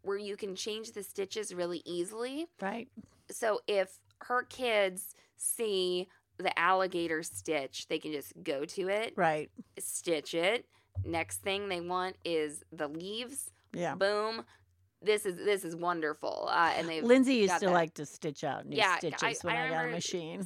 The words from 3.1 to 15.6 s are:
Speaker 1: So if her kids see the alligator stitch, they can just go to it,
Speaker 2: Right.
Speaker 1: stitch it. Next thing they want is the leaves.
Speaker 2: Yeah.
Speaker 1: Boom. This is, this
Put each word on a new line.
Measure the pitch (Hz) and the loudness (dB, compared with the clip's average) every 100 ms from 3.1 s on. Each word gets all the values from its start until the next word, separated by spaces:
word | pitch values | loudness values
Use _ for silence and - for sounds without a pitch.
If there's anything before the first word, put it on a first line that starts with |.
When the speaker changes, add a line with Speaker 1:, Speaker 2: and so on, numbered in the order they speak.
| _ - | _ -16
Speaker 1:
So | - 226 208 - | -4 0 0 0
if | 202 190 - _ - - | 0 0 -4 _ -16 -2
her | 247 | -2
kids | 247 - 254 214 196 185 - - _ - | -2 -4 0 4 2 0 -10 -14 _ -6
see | - - 226 190 180 180 185 _ _ - | -4 -2 0 2 2 0 -4 _ _ -4
the | 185 - | -2 4
alligator | 170 190 190 180 170 156 | 4 6 4 0 0 -2
stitch, | 160 - - 156 135 - - | -4 -6 -2 -2 -2 -8 -4
they | 160 | -4
can | 156 | -4
just | 147 135 - | -8 -8 -10
go | 175 139 160 | -4 -4 -4
to | - 185 | -4 -2
it, | 202 226 - | -2 -2 2
Speaker 2:
Right. | 170 151 - - - - | 2 2 -2 -12 -18 -12
Speaker 1:
stitch | - - - 156 - | -8 -6 0 0 0
it. | 165 175 233 - _ _ - - | 0 2 0 -4 _ _ -8 -4
Next | 165 165 - | -2 -4 -6
thing | 196 196 202 | -4 -2 -2
they | 180 | -4
want | 175 180 185 185 175 | -2 -2 -2 -4 -2
is | 165 151 147 - | 0 0 -4 -12
the | 160 147 | -6 -6
leaves. | 156 180 220 247 277 - - _ | -4 -6 -6 -6 -8 -10 -12 _
Speaker 2:
Yeah. | - 175 185 | -4 -4 2
Speaker 1:
Boom. | 196 208 214 226 - - _ _ _ _ | 2 2 0 -4 -10 -18 _ _ _ _
This | 175 208 208 | 0 2 0
is, | 175 | -2
this | 190 196 | 2 0